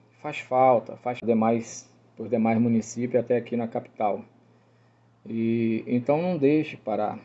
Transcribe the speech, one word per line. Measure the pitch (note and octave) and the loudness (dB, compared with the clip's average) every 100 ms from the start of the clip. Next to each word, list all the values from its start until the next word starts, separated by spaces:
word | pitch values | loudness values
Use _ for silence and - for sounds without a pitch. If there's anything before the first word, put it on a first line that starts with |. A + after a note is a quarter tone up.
| _ _ | _ _
Faz | D3 D3 | -12 -10
falta, | - B2+ C3 A#2 - - | -2 4 6 6 2 -8
faz | B2 B2 | -8 -4
demais, | A2 A2+ A2+ A#2 A#2 - - _ _ | 2 4 4 2 -2 -14 -20 _ _
pros | - A2 | -14 -4
demais | A#2 A2+ A2+ | 0 2 4
municípios, | A#2+ A2+ A2 A#2 A#2+ A#2+ | 4 2 -2 -6 -2 0
até | A#2 A#2+ | 2 -2
aqui | - A#2 | -2 -6
na | A2+ | -4
capital. | A#2 - - G#2+ G2 - _ _ _ _ _ _ _ _ _ | -6 -8 -4 -2 -2 -8 _ _ _ _ _ _ _ _ _
E, | - A2+ A2+ A#2 A2+ A2 - | -8 -2 0 0 0 -2 -2
então | B2 A#2+ D3+ | -2 0 0
não | F3+ E3+ | 0 0
deixe | C#3 D3+ D3 C3+ | 2 2 0 -8
parar. | - G#2 G#2 - | -6 -4 -4 -6